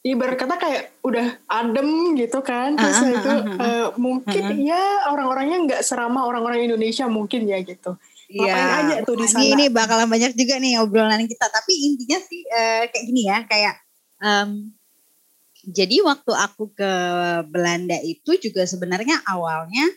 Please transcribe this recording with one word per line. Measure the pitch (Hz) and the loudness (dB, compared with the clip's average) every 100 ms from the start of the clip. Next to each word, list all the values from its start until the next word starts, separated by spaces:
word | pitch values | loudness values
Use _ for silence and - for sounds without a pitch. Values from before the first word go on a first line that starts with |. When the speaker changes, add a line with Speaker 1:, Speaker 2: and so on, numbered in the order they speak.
Speaker 1:
ibarat | 262 254 254 | 0 0 0
kata | 254 254 349 | -2 -2 -2
kayak | 339 254 - _ 262 | 0 -2 -6 _ -2
udah | 233 240 - - | 0 -2 -4 -4
adem | 214 233 226 294 320 349 285 | -2 0 0 0 2 2 2
gitu | 233 269 | 0 -2
kan. | 269 240 262 | -2 -2 0
Terus | 302 214 214 254 | 2 2 4 2
Speaker 2:
Heeh, | 240 | 2
Speaker 1:
itu, | 202 | 2
Speaker 2:
heeh, | 233 214 | 0 0
heeh. | - 240 | -2 0
Speaker 1:
eh, | 233 233 - | 0 -2 -2
mungkin | 247 254 - 392 302 | -2 -2 -2 -2 0
Speaker 2:
Heeh. | 302 277 | 0 0
Speaker 1:
ya | 349 392 403 285 | 2 2 0 0
orang-orangnya | 294 262 262 277 359 | 0 0 0 0 0
nggak | 311 - - | 0 0 -2
seramah | 247 233 254 240 | -2 -2 0 -2
orang-orang | 240 233 240 240 | -2 -2 0 0
Indonesia | 226 220 226 254 | 0 0 0 -2
mungkin | 220 208 247 214 | -2 -2 -2 0
ya | 190 | -2
gitu. | 185 180 180 180 _ - _ | -6 -10 -12 -12 _ -20 _
Speaker 2:
Iya. | 196 196 | -2 0
Speaker 1:
Ngapain | 185 180 180 | 2 2 2
aja | 294 240 214 | 2 0 -2
tuh | 226 | 0
di | 226 | 0
Speaker 2:
Wah, | |
Speaker 1:
sana? | 220 269 | 2 4
Speaker 2:
ini, | |
ini | 277 285 | 4 4
bakalan | 233 220 226 233 | 2 2 2 4
banyak | 226 247 | 2 2
juga | 233 254 269 | 0 0 0
nih | 262 233 | 0 2
obrolan | 220 214 220 214 226 | 4 4 4 2 -2
kita. | 233 220 | -2 -2
Tapi | 659 494 349 285 | 0 0 0 0
intinya | 269 247 359 | 0 0 -4
sih, | 370 349 440 | -4 -14 -4
eh, | 233 226 226 233 | 0 2 0 -2
kayak | 233 233 | -4 -2
gini | 247 196 | 0 2
ya, | 208 220 | 0 0
kayak, | 214 208 - _ _ _ _ 208 | 0 0 -4 _ _ _ _ 0
em, | 202 208 208 214 _ _ _ _ _ _ _ _ _ 196 | 2 0 -6 -10 _ _ _ _ _ _ _ _ _ -6
jadi | 180 185 269 | -2 2 4
waktu | 359 - - | 4 2 -2
aku | 220 202 - 214 | 0 -2 -4 -12
ke | - 196 185 180 175 175 170 160 | -4 -2 0 0 0 0 -2 -2
Belanda | 175 170 175 180 165 | -2 0 0 -2 -4
itu | 165 165 - 370 | -4 -6 0 0
juga | 220 190 185 | 0 -2 -2
sebenarnya | 185 180 185 233 311 - | -4 -4 -2 0 -2 -2
awalnya | 180 165 160 165 226 320 | -4 -2 -4 -4 -2 -2